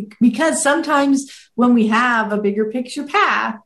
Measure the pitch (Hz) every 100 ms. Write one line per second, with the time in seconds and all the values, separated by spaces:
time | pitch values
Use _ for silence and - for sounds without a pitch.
0 | 202 - 240 226 320 - 277 302 294 285
1 | 277 269 - - _ - 247 240 214 220
2 | 247 233 208 208 202 202 214 247 247 294
3 | - 415 349 214 226 226